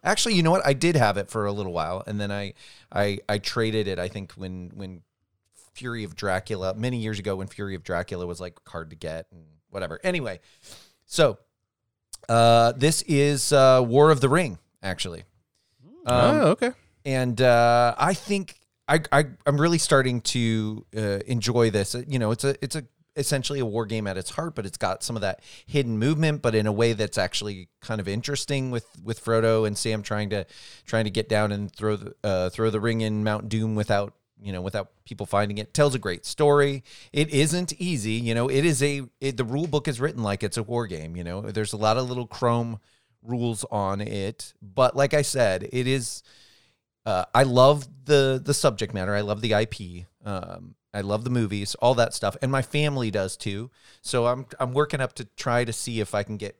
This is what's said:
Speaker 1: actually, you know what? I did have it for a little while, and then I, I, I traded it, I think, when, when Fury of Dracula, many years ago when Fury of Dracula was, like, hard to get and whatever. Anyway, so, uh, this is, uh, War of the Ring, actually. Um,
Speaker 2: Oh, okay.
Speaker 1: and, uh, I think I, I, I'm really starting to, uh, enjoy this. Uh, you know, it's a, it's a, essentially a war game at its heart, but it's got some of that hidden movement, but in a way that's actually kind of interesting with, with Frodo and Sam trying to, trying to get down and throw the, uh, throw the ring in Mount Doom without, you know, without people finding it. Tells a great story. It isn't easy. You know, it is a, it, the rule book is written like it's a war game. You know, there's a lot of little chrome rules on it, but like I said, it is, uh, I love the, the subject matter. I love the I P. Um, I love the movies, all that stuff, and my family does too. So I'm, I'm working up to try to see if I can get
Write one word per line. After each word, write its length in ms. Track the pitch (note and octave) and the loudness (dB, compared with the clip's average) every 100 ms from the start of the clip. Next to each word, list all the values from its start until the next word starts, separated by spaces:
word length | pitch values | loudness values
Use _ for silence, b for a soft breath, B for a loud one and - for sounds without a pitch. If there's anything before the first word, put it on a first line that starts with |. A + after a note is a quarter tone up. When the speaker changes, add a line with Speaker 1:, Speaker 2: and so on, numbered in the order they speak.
Speaker 1:
actually, 320 | - G3+ A#3+ | -2 0 2
you 80 | G3+ | 2
know 80 | D#3+ | 4
what? 160 | F#3 - | 4 2
I 60 | |
did 240 | C#3 E3+ D#3+ | 2 2 4
have 200 | A2 G2+ | 4 2
it 120 | G2 | -4
for 160 | A2 G2+ | -4 -4
a 60 | |
little 200 | G2+ F#2+ | -4 -4
while, 300 | E2+ D#2+ F#2 - | -4 -4 -6 -6
and 140 | G#2 | -6
then 120 | G2+ | -6
I, 220 | G2+ G2+ b b b b | -6 -8 b b b b
I, 260 | - G2+ G2+ - | -2 0 -2 -2
I 100 | G#2+ | -4
traded 480 | - - A2 A2 G2 | -2 -2 0 0 -2
it, 120 | F#2 | -4
I 80 | F2+ | -6
think, 240 | G2+ F#2+ | -8 -12
when, 400 | - F#2+ F#2 F2+ | -12 -12 -10 -12
when 280 | - F#2+ F2+ - _ _ _ _ _ _ | -14 -16 -16 -20 _ _ _ _ _ _
Fury 280 | - B2+ A#2 | -14 -10 -8
of 120 | G#2 D#2+ | -10 -6
Dracula, 580 | G2+ F#2 - G#2 F#2 | -2 -2 -4 -6 -4
many 220 | G2+ B2 B2 | -4 -4 -4
years 200 | A2 G#2+ | -4 -6
ago 160 | G2+ F#2+ | -4 -6
when 100 | G2 | -6
Fury 280 | - G2+ F#2+ | -10 -10 -10
of 80 | |
Dracula 420 | D#2 F2 F2+ F2+ F2+ | -6 -6 -4 -6 -8
was, 140 | E2+ | -8
like, 180 | F2+ - - | -12 -16 -16
hard 240 | F2 D#2+ | -14 -14
to 60 | D#2+ | -12
get 300 | E2 E2 E2 | -10 -10 -12
and 140 | E2+ D#2+ _ _ | -20 -20 _ _
whatever. 300 | G2 F2+ E2 | -10 -8 -6
Anyway, 380 | F#3 F3+ A#2+ F2+ b b b b b b _ | -4 -4 -4 -10 b b b b b b _
so, 320 | - D3+ G2+ _ _ _ _ _ _ _ - - | 2 2 2 _ _ _ _ _ _ _ -14 0
uh, 440 | A2+ A#2 A#2 A#2 | 4 8 8 6
this 300 | A#2+ C#3+ D#3+ | 4 2 2
is, 500 | - C#3+ C#3+ C#3+ - | 0 2 2 2 2
uh, 300 | C#3+ C3 C3 B2 | 6 8 8 6
War 240 | B2+ D3+ | 6 8
of 100 | D3 | 6
the 80 | C3 | 4
Ring, 300 | D#3 E3 F2 _ _ | 2 0 -6 _ _
actually. 420 | F#2+ F2+ F#2 E2+ F2 _ _ _ _ _ _ - - | -8 -6 -8 -10 -16 _ _ _ _ _ _ -10 0
Um, 340 | B2 B2 D4+ | 4 6 6
Speaker 2:
Oh, 60 | B3 | 4
okay. 240 | F#3 A#3+ - _ _ | 4 0 -4 _ _
Speaker 1:
and, 360 | C#3+ C3 B2+ A2+ | -4 0 0 4
uh, 540 | B2+ A#2 A#2+ A#2+ A#2+ - | 6 6 6 6 4 2
I 160 | D3+ | 0
think 420 | F#3+ - G3+ F3+ - _ _ - | 0 -2 -4 -4 -12 _ _ 0
I, 120 | D#3+ D#3 | 0 4
I, 120 | C#3 D3 - - | 2 2 -2 0
I'm 140 | C#3+ | 2
really 180 | D#3+ E3+ | 2 2
starting 420 | - D3 B2+ B2 | 4 4 4 0
to, 640 | - B2+ A#2 A2+ G#2+ G#2+ - G#2+ | -2 0 0 0 -2 -6 -10 -4
uh, 40 | G#2+ G2 - | -2 -2 -2
enjoy 440 | B2 A2 A#2+ A#2 | -2 0 4 4
this. 240 | G2+ G2 | 2 0
Uh, 80 | B2 B2 | -4 -4
you 120 | C3+ | -2
know, 120 | A2 | 0
it's 120 | A#2 | 0
a, 100 | C#3 C#3 | -2 -2
it's 140 | C3 - | -4 -8
a, 80 | A#2 _ _ - | -12 _ _ -6
essentially 440 | C3+ C#3+ B2 C#3+ | -2 -2 -2 -4
a 40 | A#2+ | -2
war 200 | G#2+ A2 | -2 -4
game 200 | A2+ G#2 | -4 -4
at 100 | F#2+ | -6
its 120 | F#2 | -8
heart, 240 | - E3 | -8 -8
but 120 | D#3+ G2 | -8 -10
it's 100 | - | -6
got 260 | G2+ F#2+ | -4 -4
some 140 | - A2+ | -6 -4
of 60 | |
that 180 | G2 F#2+ B B - | -4 -6 B B -4
hidden 320 | C#3+ B2+ A2 | -2 0 0
movement, 440 | B2 D#3 D#3 D3 | 0 2 0 0
but 120 | B2 | 0
in 120 | A2 G#2+ | 0 2
a 60 | |
way 200 | G#2 A#2 | 2 2
that's 240 | G#2+ G#2 - | 0 -2 -2
actually 520 | F#2 - G#2 G2 F2+ _ | -4 -4 -8 -10 -16 _
kind 200 | - A2 | -8 -6
of 80 | F#2+ | -4
interesting 640 | G2+ - C#3+ - C#3 C3 | -6 -4 -6 -4 -4 -2
with, 120 | B2 - - | -6 -8 -12
with 220 | G#2+ A2+ | -10 -6
Frodo 420 | - A2+ A2+ A2 G#2+ | 0 2 4 4 2
and 120 | G#2 | -2
Sam 240 | A#2 A2 | -2 -4
trying 280 | G2+ G#2 G#2 | -4 -4 -2
to, 140 | G#2 F#2 B B B | -4 -6 B B B
trying 200 | - A2+ | -4 -2
to 60 | G#2+ | 0
get 180 | G2 G#2+ | -2 0
down 240 | G#2+ G#2+ | 2 2
and 180 | G2+ G2+ | 0 -6
throw 220 | - G#2+ G#2 | -4 -2 -2
the, 180 | G2 - | -6 -8
uh, 260 | G#2+ F#2+ F#2 | -2 0 0
throw 200 | - A2+ | 0 0
the 100 | G#2+ | 0
ring 200 | A2 A2+ | 0 0
in 200 | A2 G#2+ | 0 0
Mount 240 | G#2+ G#2+ A2 | 0 -2 -2
Doom 260 | A2 A2 G#2+ | -2 0 -2
without, 380 | G#2 G2+ G2+ - _ _ | 0 0 0 -8 _ _
you 100 | G2+ | -10
know, 80 | F#2 | -6
without 300 | F#2 G2+ G2 _ | -6 -6 -8 _
people 200 | - - G2+ | -16 -12 -2
finding 320 | G2+ G#2 G#2 | 0 0 -2
it. 140 | G#2+ | -4
Tells 220 | - D3 | 2 2
a 40 | B2+ | 2
great 280 | G2 F2 - | -4 -6 -8
story. 560 | - D3 C#3+ C#3+ C#3 B B B | 0 4 4 4 0 B B B
It 180 | D3 D3+ | -2 2
isn't 420 | D3 D3+ F3 F3+ - | 2 2 2 -2 -4
easy. 340 | F3+ D#3 G#2+ | -4 -2 -2
You 200 | A2+ A#2+ | -2 0
know, 160 | A2+ B2 | 0 2
it 140 | C3+ | 2
is 180 | E3 C#3 | 2 2
a, 200 | C#3+ C#3+ C3 _ | 0 -2 -8 _
it, 160 | C3+ A#2+ | -6 -4
the 80 | |
rule 240 | A#2+ C3+ E3+ | -4 -4 -2
book 180 | D3 D3+ | -2 -2
is 140 | A#2+ | -4
written 220 | C#3+ C3 | -4 -2
like 180 | G#2+ G2+ | -4 -2
it's 140 | G#2 A#2 | -4 -4
a 60 | |
war 220 | G#2+ A#2+ A2+ | -4 -4 -4
game. 280 | F2 D#2 E2+ | -8 -10 -10
You 60 | |
know, 160 | F2 F2+ | -8 -8
there's 320 | G#2 G#2 G#2+ | -8 -6 -6
a 40 | G#2 | 0
lot 180 | G#2+ A#2 | 2 2
of 120 | B2+ | 0
little 180 | B2 A#2+ | -6 -8
chrome 540 | - B2 A#2+ A#2 A2 - _ _ _ | -2 0 0 -2 -8 -14 _ _ _
rules 420 | A2+ B2 A#2+ A2 - | -8 -4 -2 -4 -4
on 300 | G#2+ G2 G2 | -4 -2 -4
it, 500 | G2+ G#2 G2 - - - | -6 -6 -6 -8 -14 -20
but 360 | G2+ F#2+ B2+ C3 | -8 2 2 4
like 180 | C#3 | 2
I 80 | D3+ | 2
said, 460 | C#3+ C3+ A2+ F#2 G2 | 0 2 2 2 -2
it 140 | B2+ B2+ | -4 0
is, 360 | C3+ A#2+ - b b b b b b _ _ - | -2 -4 -10 b b b b b b _ _ -4
uh, 200 | F#2+ - | -2 2
I 100 | A#2 | 2
love 420 | C3+ B2 C3 D3 C3 - - | 4 8 8 6 0 -12 2
the, 340 | C#3+ C3+ C3 | 4 4 0
the 100 | B2+ | -2
subject 380 | D3 D3 G#2 G#2 | 0 0 0 -4
matter. 220 | G#2 F#2 | -4 -2
I 60 | G2+ | -2
love 200 | G#2 G#2 | -2 -2
the 140 | A2+ | 0
I 120 | G#2 A2+ | 0 0
P. 400 | - F#2 F2 F2+ _ | -6 -14 -14 -18 _
Um, 500 | G#2 F#2+ F2 F2+ F#2 - _ | -10 -10 -10 -14 -18 -20 _
I 60 | G#2 | -8
love 240 | G2 G#2 | -2 -2
the 60 | A#2+ | 0
movies, 440 | B2 A2 G2+ G2 - | 0 0 -2 -6 0
all 120 | A#2+ B2 | 2 4
that 180 | A#2 | 2
stuff, 220 | - G#2 - | 0 -6 -4
and 120 | C3 | -2
my 100 | C3+ | -2
family 480 | B2+ D3 D3+ C#3 A#2 | -2 -2 -2 -2 -2
does 260 | G2+ F#2+ - | -2 -4 -6
too. 320 | - G2+ A#2+ b b b | -8 -8 -10 b b b
So 260 | - B2+ A#2+ | -4 0 0
I'm, 200 | B2 C3+ - | 0 -6 -6
I'm 120 | B2+ | -2
working 280 | B2+ D3 D3 | 0 0 -2
up 120 | C3 | -6
to 100 | - A#2 - | -8 -16 -8
try 280 | - A#2+ | -2 0
to 80 | A#2+ | 0
see 260 | A2+ - A2+ | -4 -6 -4
if 140 | G#2 | -2
I 80 | G#2 | -2
can 140 | G#2 G#2+ | -4 -6
get 200 | G2+ - | -10 -14